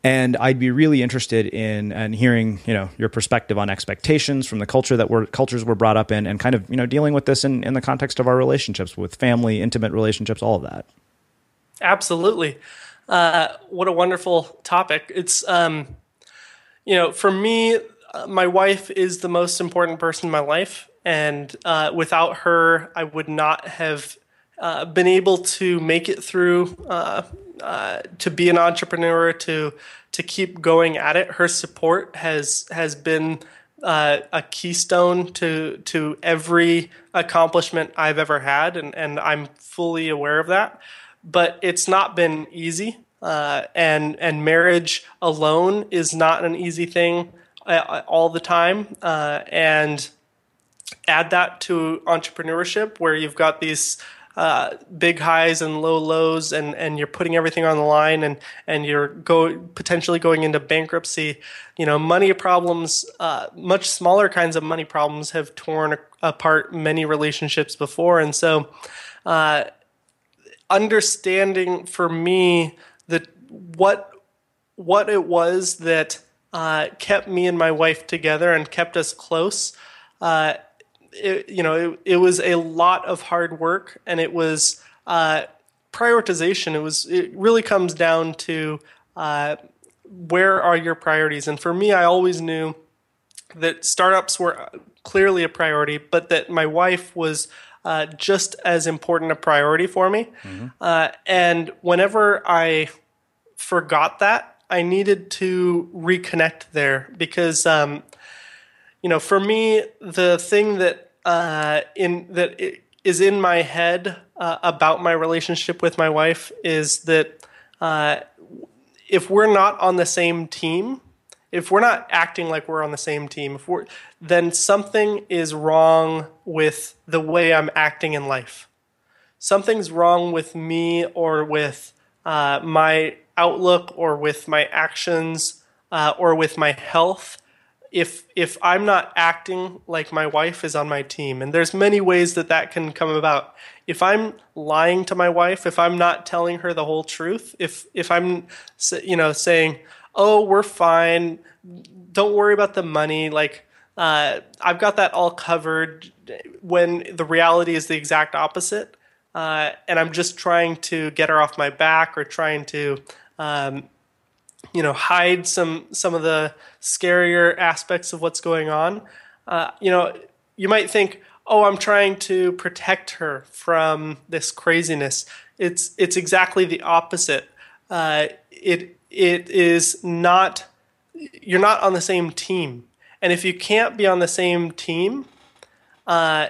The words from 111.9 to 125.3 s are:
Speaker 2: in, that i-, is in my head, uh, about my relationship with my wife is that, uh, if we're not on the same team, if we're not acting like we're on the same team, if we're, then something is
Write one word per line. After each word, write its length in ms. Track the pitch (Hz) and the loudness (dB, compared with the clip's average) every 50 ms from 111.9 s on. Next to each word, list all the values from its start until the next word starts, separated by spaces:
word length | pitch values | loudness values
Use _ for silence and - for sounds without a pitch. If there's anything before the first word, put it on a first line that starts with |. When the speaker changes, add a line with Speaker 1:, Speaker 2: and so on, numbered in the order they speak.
| _ | _
Speaker 2:
in, 320 | - 190 175 175 175 170 175 | -2 -2 -2 -2 -4 -6 -8
that 240 | 190 175 175 170 - - | -2 -2 -2 -2 -2 -8
i-, 200 | 190 190 - - _ _ _ _ _ | -8 -8 -8 -12 _ _ _ _ _
is 180 | 190 180 170 | -2 2 4
in 180 | 190 196 202 202 | 4 4 4 2
my 220 | 190 180 175 170 | 2 2 2 2
head, 560 | 170 135 135 165 170 170 175 180 180 202 180 - - _ _ | 0 -2 -2 -2 0 0 0 -2 -4 -8 -10 -10 -20 _ _
uh, 220 | - 180 170 165 - | -6 -4 -4 -4 0
about 400 | - 175 160 143 160 156 160 - | -2 -2 0 2 2 2 2 2
my 120 | 175 170 165 | 0 0 0
relationship 680 | 160 160 165 165 165 156 - 202 - - - 170 - | 0 0 -2 -2 -2 -2 -4 -6 -4 -4 -6 -4 -2
with 160 | - 170 - | -2 -2 0
my 120 | - 160 156 | 2 0 2
wife 420 | 151 151 156 165 165 - - - - - - | 2 2 2 2 0 -2 -6 -18 -18 -8 -6
is 380 | 170 160 156 151 143 - - - | -2 -2 -2 -2 -2 -4 -4 0
that, 420 | 160 165 160 151 160 - _ - _ _ - _ _ _ _ | 2 2 2 2 0 -6 _ -20 _ _ -20 _ _ _ _
uh, 380 | 165 160 156 156 151 147 147 - - _ _ _ 82 _ - - - _ _ _ _ _ _ _ _ | -4 -2 -2 0 0 0 -2 -2 -6 _ _ _ -20 _ -20 -20 -20 _ _ _ _ _ _ _ _
if 220 | - 202 180 175 - | 0 0 0 2 4
we're 220 | 190 208 214 214 | 4 4 6 6
not 280 | 208 196 190 208 202 - | 6 6 4 4 2 2
on 160 | 180 185 180 | 0 2 2
the 100 | 180 170 | 2 0
same 420 | 165 - 180 175 170 170 170 165 | 0 0 0 0 0 0 -2 -6
team, 540 | 160 - - - 160 160 175 202 240 269 262 _ _ _ _ _ _ - _ _ _ | -10 -10 -6 -4 -2 -2 -2 -4 -4 -8 -12 _ _ _ _ _ _ -20 _ _ _
if 200 | - 175 170 - | -8 -8 -2 2
we're 80 | 190 208 | 2 4
not 280 | 226 240 208 - - - | 4 4 2 0 -4 -2
acting 360 | - 170 170 170 - - 170 | 0 0 0 0 -2 -8 -6
like 200 | 165 160 156 151 | -4 -4 -6 -6
we're 160 | - 160 156 151 | -4 -4 -4 -4
on 80 | 151 | -4
the 60 | 147 | -6
same 300 | 143 - 160 151 147 147 | -8 -6 -6 -6 -6 -6
team, 280 | 143 - 156 143 139 139 | -10 -10 -8 -8 -8 -8
if 120 | 135 - | -10 -8
we're, 180 | - 147 - - - - - - - _ _ | -6 -6 -6 -6 -12 -18 -20 -20 -20 _ _
then 300 | 170 156 175 175 170 170 | -2 2 2 4 4 2
something 720 | 170 - - - 202 202 202 202 - 220 214 208 208 202 208 | 0 -2 2 2 2 2 2 0 0 2 2 2 0 -4 -6
is 220 | _ | _